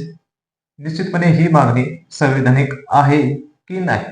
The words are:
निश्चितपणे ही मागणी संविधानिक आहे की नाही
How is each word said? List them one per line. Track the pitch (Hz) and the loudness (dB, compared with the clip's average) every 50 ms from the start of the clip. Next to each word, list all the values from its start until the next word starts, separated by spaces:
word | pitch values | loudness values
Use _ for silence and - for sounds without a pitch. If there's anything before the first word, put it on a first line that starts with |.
| - - - - _ _ _ _ _ _ _ _ _ _ _ - | -12 -14 -16 -20 _ _ _ _ _ _ _ _ _ _ _ -14
निश्चितपणे | 143 156 160 165 190 196 190 175 175 170 | -10 -10 -8 -6 -6 -4 -2 0 2 2
ही | 156 - 165 170 | 4 4 4 4
मागणी | 165 147 131 120 117 123 127 - - - _ _ | 4 4 4 4 2 0 -2 -2 -6 -14 _ _
संविधानिक | - - 151 135 131 135 123 123 131 135 139 - - - - - | -6 -2 0 0 0 2 2 2 2 2 2 -2 -4 -10 -6 -2
आहे | - 143 143 139 143 151 135 127 131 | 0 2 4 4 4 2 2 0 -2
की | - - - _ _ _ - 185 185 | -6 -10 -16 _ _ _ -10 -8 -6
नाही | 180 160 117 101 85 - | -4 -2 -4 -4 -6 -10